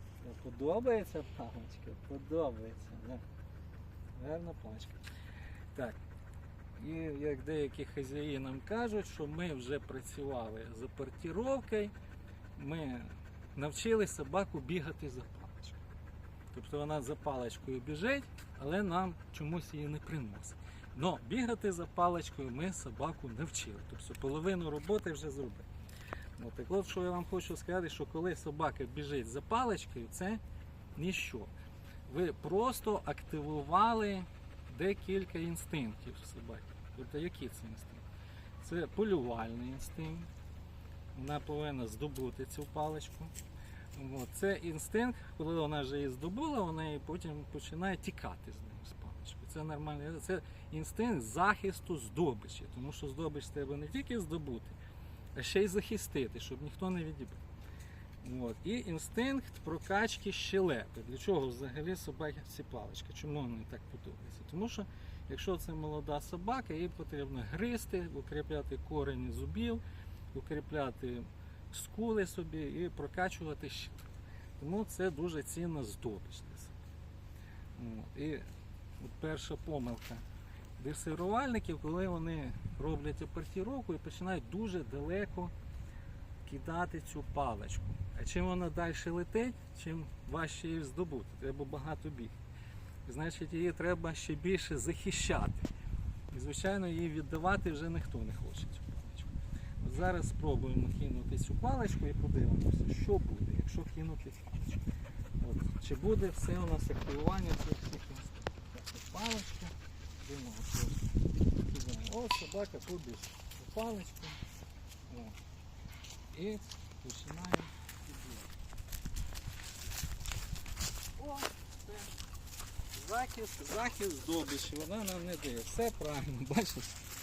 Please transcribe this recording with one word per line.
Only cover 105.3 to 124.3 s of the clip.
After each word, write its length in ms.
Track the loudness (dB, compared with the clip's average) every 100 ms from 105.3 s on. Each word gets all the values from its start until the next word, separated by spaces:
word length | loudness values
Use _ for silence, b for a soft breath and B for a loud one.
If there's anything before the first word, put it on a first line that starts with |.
| 2 2
От. 360 | 4 2 2 0
Чи 80 | 4
буде 340 | 6 6 6
все 220 | 4 2
у 220 | 4 4
нас 180 | 4 4
активування 580 | 2 0 2 4 4 4
цих 280 | 4 4 0
всіх 240 | 0 -4 -6
інструментів. 1000 | -6 -6 -4 -2 -2 -6 -8 -8 -8 -6
Паличка. 560 | -2 2 2 0 -4 -4 -6 -8 -8 -8 -8 -6
Думаю, 260 | -6 -4 -4 0
що 180 | 2 2 2 4 6 6 8 8 8 4
кидаємо. 320 | 2 0 -2 0
О, 140 | 0 2 2
собака 380 | 0 0 -2 -4 -4
побіжить. 420 | -4 -4 -6 -8 -8 -8 -8 -6
Паличку. 540 | -2 0 -2 -4 -8 -8 -6 -8 -8 -10 -10 -10 -10 -10 -8
О. 40 | -8 -10 -10 -10 -10 -10 -10 -10 -10 -10 -10 -2
І 160 | -2 -2 -4 -8 -10 -10
починаємо 600 | -8 -8 -6 -6 4 4 4 -8 -8 -8 -8
підбирати. 480 | -8 -6 -8 -8 -8 -6 -6 -4 -2 -2 0 -2 -2 -4 -6 -6 -6 -4 -2 0 -2 -2 -2 -2 -4 -2 -2 -2 -2 -4 -4
О, 160 | -4 -2
все. 640 | -2 -2 -8 -8 -8 -8 -6 -6 -6 -6 -6 -6 -6 -4 -4 -4 0
Захист, 640 | 2 2 -2 -4 -4 -2 2
захист 480 | 2 2 2 2
здобичі, 520 | 2